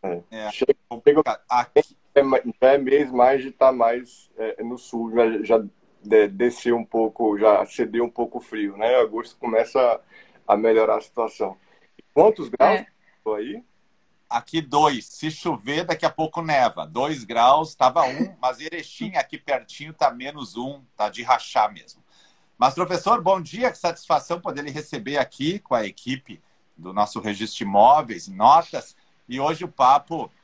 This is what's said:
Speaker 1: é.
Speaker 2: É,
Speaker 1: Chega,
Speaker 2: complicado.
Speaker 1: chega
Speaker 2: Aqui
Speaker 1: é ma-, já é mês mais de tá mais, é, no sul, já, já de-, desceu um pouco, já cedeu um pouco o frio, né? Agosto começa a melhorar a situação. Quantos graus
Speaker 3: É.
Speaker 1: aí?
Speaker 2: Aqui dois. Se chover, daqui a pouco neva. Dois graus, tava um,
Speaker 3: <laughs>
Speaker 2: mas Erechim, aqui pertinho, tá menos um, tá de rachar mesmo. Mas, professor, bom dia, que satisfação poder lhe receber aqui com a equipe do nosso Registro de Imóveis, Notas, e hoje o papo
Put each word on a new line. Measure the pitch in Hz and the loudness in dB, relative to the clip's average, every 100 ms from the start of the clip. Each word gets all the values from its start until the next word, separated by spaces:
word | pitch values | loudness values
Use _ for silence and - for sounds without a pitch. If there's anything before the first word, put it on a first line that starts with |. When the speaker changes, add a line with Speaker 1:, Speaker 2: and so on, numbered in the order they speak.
Speaker 1:
é. | 95 87 - | -6 -8 -10
Speaker 2:
É, | 110 107 | -14 -12
Speaker 1:
Chega, | - - - _ | -6 0 0 _
Speaker 2:
complicado. | 117 143 147 147 | 0 2 4 2
Speaker 1:
chega | 110 _ | -4 _
Speaker 2:
Aqui | 123 120 - - _ _ - | -2 2 0 0 _ _ 0
Speaker 1:
é | |
ma-, | 135 135 123 110 | 2 0 -2 2
já | 131 | 4
é | 139 | 4
mês | 131 139 143 | 4 2 2
mais | 127 123 135 | 2 2 2
de | 131 | -4
tá | - 131 | 2 2
mais, | 127 117 120 123 - _ - | 4 0 0 -8 -20 _ -10
é, | 110 101 | -10 -8
no | 117 123 | -10 -12
sul, | - 120 113 | -10 -8 -4
já, | 113 113 113 | 2 2 0
já | 104 117 101 _ _ _ | 0 0 0 _ _ _
de-, | 104 110 104 | 2 4 4
desceu | 98 120 120 120 117 | 2 -2 0 -2 -2
um | 113 | -2
pouco, | 117 113 - 110 101 | -2 -2 0 -2 2
já | 107 101 98 | 4 4 2
cedeu | - 120 110 120 | -4 -4 -2 -4
um | |
pouco | - 117 123 | -4 -6 -6
o | |
frio, | 117 110 101 101 | -12 -8 -8 -2
né? | 110 127 | 2 2
Agosto | 110 107 113 _ | 2 -2 -10 _
começa | 120 110 113 131 123 113 _ - _ _ - | -2 0 0 2 2 0 _ -20 _ _ 0
a | 104 | 2
melhorar | 113 110 110 107 | 4 4 4 0
a | |
situação. | - - 117 - 98 95 _ _ _ _ _ | -4 -6 -6 -4 -8 -8 _ _ _ _ _
Quantos | - 196 220 135 | 4 4 4 -8
graus | - 156 214 | 2 2 2
Speaker 3:
É. | - _ _ _ - 107 | -4 _ _ _ -8 -6
Speaker 1:
aí? | 113 214 247 _ _ _ _ _ _ | -6 -12 -16 _ _ _ _ _ _
Speaker 2:
Aqui | 117 - 160 | -8 -4 -8
dois. | 147 143 151 131 - | -2 2 2 0 -10
Se | - 151 | -10 -10
chover, | 156 175 135 104 147 | -6 -6 -6 -6 -6
daqui | 170 170 160 | -4 -4 -4
a | |
pouco | - 160 160 | -4 -8 -6
neva. | 160 147 120 - 78 | -4 0 0 -2 -10
Dois | 87 139 151 107 | -6 -4 -6 -6
graus, | 117 120 143 156 - | 2 4 4 0 0
tava | 127 147 | 0 2
um, | 139 135 - - | -2 -2 -6 -4
Speaker 3:
<laughs> | |
Speaker 2:
mas | 127 127 | -6 -6
Erechim, | 151 165 147 - 220 180 | -12 -12 -14 -12 -8 -6
aqui | 139 143 | -6 -8
pertinho, | - 135 - - 147 | -6 -6 -6 -18 -18
tá | 156 147 | -2 -2
menos | 120 131 151 117 95 | -2 -14 -12 -14 -10
um, | 127 143 123 _ | -10 -10 _ _
tá | 104 | -6
de | 107 | -6
rachar | 120 123 - - 107 | 0 0 0 -2 -2
mesmo. | 101 _ - _ _ _ _ _ _ | -4 _ -20 _ _ _ _ _ _
Mas, | 127 | 0
professor, | 135 175 180 190 233 | 0 -4 -2 0 0
bom | 170 190 | 0 -2
dia, | 143 190 254 | -4 -6 -6
que | - | -4
satisfação | 175 170 - 151 - 170 | -6 -6 -2 -4 -2 -8
poder | 180 143 | -8 -10
lhe | 147 | -10
receber | 139 151 - 110 143 | -12 -12 -12 -6 -4
aqui | 127 - 139 185 | -4 -4 -6 -6
com | _ 123 | _ -4
a | 104 | -4
equipe | - - 135 _ 90 _ _ _ _ | -10 -10 -10 _ -20 _ _ _ _
do | 85 | -12
nosso | 98 104 - | -4 -2 -2
Registro | 110 101 110 - | -6 -6 -8 -8
de | 104 | -2
Imóveis, | 98 113 147 156 95 98 | 6 6 6 2 -10 -14
Notas, | 95 113 151 165 139 - _ _ _ _ | 0 6 6 4 -10 -12 _ _ _ _
e | 127 | -4
hoje | 139 160 180 | -4 -4 -10
o | |
papo | _ 127 143 - 165 110 _ | _ 4 4 0 -10 -10 _